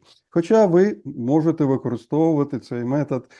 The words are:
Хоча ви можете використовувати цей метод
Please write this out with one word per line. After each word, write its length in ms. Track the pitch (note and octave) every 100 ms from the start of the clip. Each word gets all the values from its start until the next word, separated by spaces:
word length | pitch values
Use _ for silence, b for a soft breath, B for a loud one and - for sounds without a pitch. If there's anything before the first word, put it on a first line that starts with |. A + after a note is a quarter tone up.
| b b _
Хоча 360 | E3+ E3 A3+ G#3
ви 300 | E3+ G3+ G3+
можете 600 | - - A#2+ D3+ D#3 D#3+
використовувати 960 | C#3+ C3 B2+ A#2 - D3 E3 D#3 C#3+ C#3
цей 260 | - B2
метод 460 | A#2+ C#3 C#3+ C3+ - b